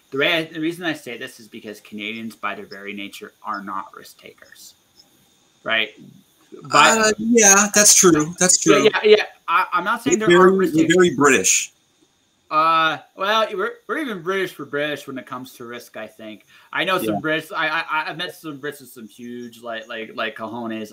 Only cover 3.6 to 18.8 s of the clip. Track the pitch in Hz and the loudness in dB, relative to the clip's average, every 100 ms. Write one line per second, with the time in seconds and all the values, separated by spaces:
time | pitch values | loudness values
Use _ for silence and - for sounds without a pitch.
3.6 | 101 95 - - - - - - - - | -8 -10 -12 -16 -20 -20 -20 -20 -20 -20
4.6 | - _ _ _ _ _ _ _ _ _ | -20 _ _ _ _ _ _ _ _ _
5.6 | - 113 107 - 98 - _ _ _ - | -2 -2 -2 -8 -20 -20 _ _ _ -20
6.6 | 147 143 156 226 214 214 226 233 202 196 | 0 4 6 4 2 0 2 6 6 6
7.6 | 208 208 208 - 190 151 156 175 185 - | 4 4 4 6 6 4 2 0 2 2
8.6 | - 147 143 - 214 208 - - - 170 | 4 4 4 4 6 6 4 -8 -2 0
9.6 | 180 175 190 233 269 214 208 175 180 190 | 0 -2 -2 -2 0 0 4 6 6 4
10.6 | 180 156 160 180 175 127 143 117 92 - | 2 2 2 4 4 4 2 4 2 0
11.6 | - _ _ _ _ _ _ _ _ 156 | -4 _ _ _ _ _ _ _ _ 0
12.6 | 160 160 160 147 - - 190 220 214 196 | 2 2 2 -2 -10 -6 -2 0 0 -2
13.6 | 220 233 - 269 285 196 160 190 180 - | -6 -8 -10 -8 -6 -6 -6 -4 -4 -8
14.6 | 135 143 151 143 - 131 123 127 131 - | -8 -4 -4 -6 -10 -14 -12 -14 -14 -16
15.6 | 120 120 - 113 110 - 107 104 _ _ | -16 -16 -16 -14 -14 -16 -18 -18 _ _
16.6 | _ 143 175 185 - - 156 160 156 160 | _ -4 -2 0 -2 -2 -2 -4 -4 -6
17.6 | 156 160 156 156 165 156 180 - 160 139 | -4 -4 -4 -4 -6 -8 -10 -12 -14 -12
18.6 | 143 139 | -12 -12